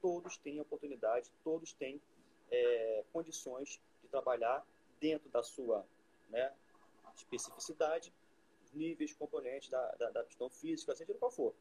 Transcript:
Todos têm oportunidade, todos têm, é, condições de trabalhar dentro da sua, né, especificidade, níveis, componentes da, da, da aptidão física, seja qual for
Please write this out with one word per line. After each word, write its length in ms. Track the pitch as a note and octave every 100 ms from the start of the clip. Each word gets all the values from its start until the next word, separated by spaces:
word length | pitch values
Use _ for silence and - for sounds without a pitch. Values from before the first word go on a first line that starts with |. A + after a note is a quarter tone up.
Todos 360 | F#3 F3 F3 -
têm 220 | D3 D3
oportunidade, 680 | D3 D3 D3 B2+ A2 A#2+ - _
todos 300 | - D#3+ E3
têm, 280 | - C3+ C#3+ _ _ - _ -
é, 540 | B2 A#2+ A#2 A2+ A2 G#2
condições 680 | E3 E3 D#3 C#3 B2+ C#3+ - _ _
de 60 | -
trabalhar 580 | C3+ - B2 A#2+ C#3 - _ _ -
dentro 300 | D#3 D3+ C3+
da 140 | A#2+
sua, 420 | A#2 - B2 G#2+ F#2+ _ _ _ -
né, 220 | A2+ C3 - - - - - - -
especificidade, 960 | - A#2+ - - - D#3+ D#3 E3 - _ _ _ _ _ -
níveis, 400 | D3 D#3+ D#3+ D3+
componentes 560 | - D3+ D3+ B2+ C3+ -
da, 220 | C3 B2 -
da, 140 | A#2
da 120 | A#2+
aptidão 280 | A#2 - B2+
física, 460 | - D#3+ D#3 - C3
seja 180 | E3 -
qual 140 | B3+
for 240 | - A#2 -